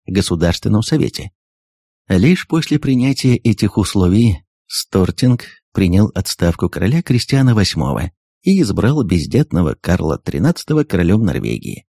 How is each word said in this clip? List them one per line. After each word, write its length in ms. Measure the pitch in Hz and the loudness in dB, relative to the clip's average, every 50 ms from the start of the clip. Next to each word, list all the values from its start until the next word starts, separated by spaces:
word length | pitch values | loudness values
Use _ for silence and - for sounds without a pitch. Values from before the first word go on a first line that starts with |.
| _ | _
Государственном 760 | - 95 98 95 - 90 82 82 85 87 - - 104 101 107 113 | -4 -2 -2 0 0 0 0 0 0 0 -2 -2 -2 0 0 0
Совете. 480 | - - 156 76 62 - - - - - _ _ _ _ _ _ _ _ _ _ _ _ _ _ - | 0 -2 -2 -2 -2 -4 -8 -12 -14 -16 _ _ _ _ _ _ _ _ _ _ _ _ _ _ -2
Лишь 400 | 101 92 98 147 185 - - - | 0 2 4 4 2 2 0 -2
после 320 | - 165 156 - 147 147 | -4 -4 -2 -2 -2 -2
принятия 560 | - 139 135 127 123 135 135 - - 131 123 | 0 0 0 2 2 0 0 0 2 2 2
этих 420 | - - 113 104 - - 101 - - | 2 2 0 0 2 0 0 0 0
условий 680 | 101 - - 101 90 90 92 107 117 117 92 78 - _ _ _ _ _ | -2 0 0 2 2 4 4 4 4 2 2 0 -4 _ _ _ _ _
Стортинг 800 | - - - - - 98 92 87 - - - 127 123 117 - - - _ _ _ _ | -10 -10 -8 -2 0 0 0 0 0 0 0 2 2 0 -2 -10 -20 _ _ _ _
принял 380 | - 98 90 87 98 107 - - | -2 0 2 4 2 2 2 0
отставку 540 | 95 92 - - - 90 85 85 - - 87 | -4 -6 -6 -4 -2 -2 -2 0 0 -4 -4
короля 340 | - - 90 98 139 170 170 | -4 -4 -2 0 0 0 0
Кристиана 500 | - 127 120 - - - 139 135 127 117 | 0 0 0 0 0 0 2 4 4 4
восьмого 580 | 107 98 - - 82 71 67 65 55 - 87 - _ _ _ _ _ | 2 2 0 0 -2 -4 -4 -4 -4 -6 -8 -10 _ _ _ _ _
и 180 | _ 180 196 196 | _ 0 2 2
избрал 420 | 165 104 104 85 - 117 147 156 123 | 2 0 0 0 0 0 0 0 0
бездетного 720 | 87 92 87 73 64 - 120 156 - - 85 87 76 - - | 0 0 -2 0 0 0 0 0 2 0 0 0 0 -2 -4
Карла 380 | - - 87 90 - 78 76 - | -2 -2 -2 0 0 -2 -4 -4
тринадцатого 680 | - - - 69 78 160 170 - - - 156 156 147 | -4 -6 -4 0 0 0 0 -2 -4 -2 -2 -2 0
королём 400 | - - 92 87 85 104 107 113 | 0 0 0 2 2 2 2 0
Норвегии. 640 | 92 69 - 52 53 57 57 - - - - - _ _ | 0 -2 -2 -4 -4 -6 -6 -8 -12 -14 -14 -18 _ _